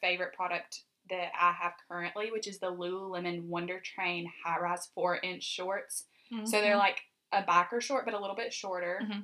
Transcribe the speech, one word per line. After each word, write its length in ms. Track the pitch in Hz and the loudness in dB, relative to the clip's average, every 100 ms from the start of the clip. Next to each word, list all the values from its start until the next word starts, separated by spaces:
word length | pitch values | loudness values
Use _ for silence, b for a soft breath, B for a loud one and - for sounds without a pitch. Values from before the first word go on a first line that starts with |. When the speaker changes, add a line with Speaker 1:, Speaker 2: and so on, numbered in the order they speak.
Speaker 1:
favorite 340 | 180 180 175 | 0 0 -2
product 480 | - - 175 - - - _ 185 | -2 -2 -2 -6 -14 -16 _ -8
that 220 | 185 175 - | -4 -4 4
I 140 | 175 | 4
have 220 | 165 175 - - | 4 -2 -4 -10
currently, 420 | 175 175 208 220 | -6 -4 -2 -4
which 160 | 220 208 | -4 -6
is 120 | 196 | -4
the 140 | 185 | -4
Lululemon 720 | 175 175 190 190 180 175 175 170 | -2 -4 -4 -4 -4 -2 -4 -4
Wonder 320 | 170 175 185 | -4 -4 -6
Train 520 | - - 180 175 170 - | -8 -4 -2 -2 -6 -6
High 140 | 170 165 | -2 0
Rise 280 | 175 175 - | 0 -2 -4
four-inch 480 | - 175 175 180 180 | 0 2 2 0 -4
shorts. 640 | - - 185 196 - - - b b 233 | -6 -4 -2 -4 -4 -10 -10 b b -6
So 160 | 214 214 | 2 4
they're 100 | 208 | 6
Speaker 2:
Mm-hmm. 60 | 202 | 6
Speaker 1:
like 240 | 196 - - _ - | 6 4 -8 _ 0
a 100 | 196 | 2
biker 380 | 196 170 180 240 | 6 6 6 0
short, 240 | 240 262 | 0 0
but 100 | 233 | 0
a 40 | 208 | -2
little 180 | 196 208 | -4 -4
bit 160 | 233 | -4
shorter. 480 | - 196 180 175 185 | -4 -4 -2 -2 -2
Speaker 2:
Mm-hmm. 180 | 214 202 | -2 -4